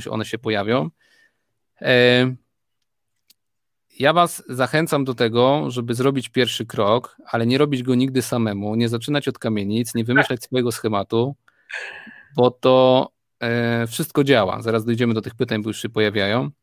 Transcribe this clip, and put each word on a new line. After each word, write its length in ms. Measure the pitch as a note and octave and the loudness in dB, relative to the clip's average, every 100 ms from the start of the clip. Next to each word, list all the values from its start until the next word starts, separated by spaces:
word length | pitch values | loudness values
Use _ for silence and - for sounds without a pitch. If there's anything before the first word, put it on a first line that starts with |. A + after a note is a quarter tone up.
| A#2+ | -8
one 160 | A2+ A2 | -8 -6
się 120 | A#2+ | -6
pojawią. 520 | A#2 G#2 G#2 B2+ D#3+ _ _ _ _ _ _ _ _ - | -4 -4 0 -2 -2 _ _ _ _ _ _ _ _ -8
E, 540 | - B2 B2 B2 B2+ B2+ _ _ _ _ _ _ _ _ _ _ _ _ _ _ _ - | 2 4 6 4 2 -4 _ _ _ _ _ _ _ _ _ _ _ _ _ _ _ -2
ja 140 | C3+ | 2
was 300 | E3 E3+ - - | 4 2 -2 -10
zachęcam 560 | B2+ B2+ D#3 E3 D3 C3 | -4 0 0 0 0 -2
do 80 | |
tego, 580 | A#2+ A#2 A#2 B2+ D3 C#3+ | 0 0 4 4 2 -2
żeby 220 | B2 A#2 | -6 -4
zrobić 360 | A#2+ C3 C#3 - | 0 0 -2 -4
pierwszy 360 | C3 A#2 - A2+ | 0 0 -2 -6
krok, 520 | - G2+ A#2+ - _ - | 0 2 2 -2 _ -6
ale 200 | A#2 A#2 | -2 0
nie 120 | C3+ | 2
robić 260 | D3 C3 | 2 0
go 120 | B2 B2 | 0 0
nigdy 260 | C3+ C3 | 2 0
samemu, 540 | - B2 A2 G2 G#2 A2+ | -2 -2 -2 -4 -4 -2
nie 140 | A#2 | -2
zaczynać 380 | A#2 A#2 D3 C3+ | -2 -4 -4 -4
od 120 | - | -6
kamienic, 560 | B2 G#2+ G2+ A2+ A#2 A#2 | -4 -4 -2 -4 -2 -4
nie 80 | |
wymyślać 400 | A2+ B2+ - B2+ | 0 0 0 -4
swojego 280 | - B2+ A#2+ | -4 -4 -2
schematu, 640 | - A2+ G#2 G2 A#2 C3 C#3+ _ _ - - - - - - - - | -4 -4 -4 -2 -2 -2 -6 _ _ -16 -14 -14 -16 -20 -20 -8 2
bo 160 | B2 | 2
to, 580 | B2 C3 C3 B2+ B2+ - _ _ - | 4 4 6 6 4 0 _ _ -8
e, 480 | A#2 A#2+ A#2 A#2 A#2 | -4 -2 0 -2 -4
wszystko 360 | A2+ D#3+ - | -6 -4 -2
działa. 380 | C#3 B2+ F#2 G#2+ | 4 4 2 -2
Zaraz 240 | A2+ A2+ A2+ | -2 -2 0
dojdziemy 280 | A#2 A#2+ | 0 0
do 80 | A2 | -2
tych 140 | A2+ - | -4 -6
pytań, 280 | B2 A2 | -4 -2
bo 60 | G#2+ | -4
już 120 | G#2 | -8
się 80 | - | -6
pojawiają. 600 | A2+ G#2+ G#2 G2 A#2 C#3+ - | 0 0 0 0 0 -4 -2